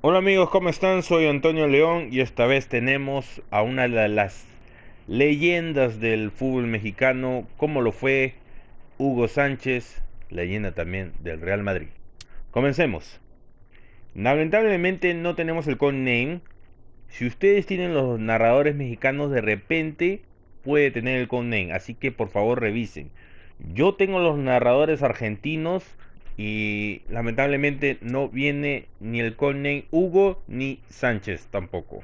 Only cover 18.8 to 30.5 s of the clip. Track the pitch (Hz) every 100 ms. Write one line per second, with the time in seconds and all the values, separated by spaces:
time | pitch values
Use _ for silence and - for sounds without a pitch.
18.8 | 131 117 135 139 147 131 107 104 - 165
19.8 | 156 151 170 202 - - - - 131 147
20.8 | 143 127 117 127 123 123 120 110 90 90
21.8 | - 117 135 110 107 - 107 123 113 110
22.8 | 110 - 71 - - - - - - 92
23.8 | 170 196 196 190 170 147 135 127 120 127
24.8 | 156 151 139 117 113 104 147 156 160 185
25.8 | - - - - - - 107 107 107 104
26.8 | 104 98 - 117 117 117 139 143 143 139
27.8 | 143 135 117 131 139 120 143 143 143 135
28.8 | - - 107 117 113 113 143 139 143 143
29.8 | - 160 185 175 196 185 -